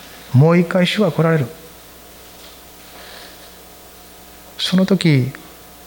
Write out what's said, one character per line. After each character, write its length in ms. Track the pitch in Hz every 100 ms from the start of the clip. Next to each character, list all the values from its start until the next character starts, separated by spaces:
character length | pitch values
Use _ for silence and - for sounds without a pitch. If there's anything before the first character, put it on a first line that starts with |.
| - - -
も 180 | 127 160
う 60 | 175
一 60 | 175
回 220 | 185 180
主 140 | 214
は 100 | 196
来 120 | 151
ら 80 | 160
れ 80 | 160
る。 80 | 117 - - - - - - - - - - - - - - - - - - - - - - - - - - - - - - -
そ 200 | - 185
の 80 | 190
時、 460 | 185 170 139 127 - - - - -